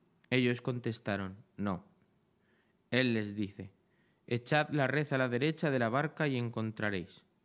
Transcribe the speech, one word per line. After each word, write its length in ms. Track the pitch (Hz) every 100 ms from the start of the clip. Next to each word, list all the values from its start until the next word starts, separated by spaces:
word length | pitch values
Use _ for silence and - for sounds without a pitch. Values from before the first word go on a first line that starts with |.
| _ _ -
Ellos 320 | 127 123 120
contestaron: 760 | - 123 117 107 - 98 95 98 - -
"No". 300 | 101 90 - _ _ _ _ _ _ _ _ _ _
Él 240 | 120 127
les 200 | 113 104
dice: 360 | 101 101 - 98 - _ _ _ _ -
"Echad 420 | 120 - 151 151
la 160 | 147 131
red 220 | 139 147
a 60 | 135
la 140 | 131
derecha 400 | 120 151 156 160
de 80 | 131
la 100 | 113
barca 400 | 127 151 - 151
y 80 | 127
encontraréis". 880 | 120 117 110 107 107 98 85 - - _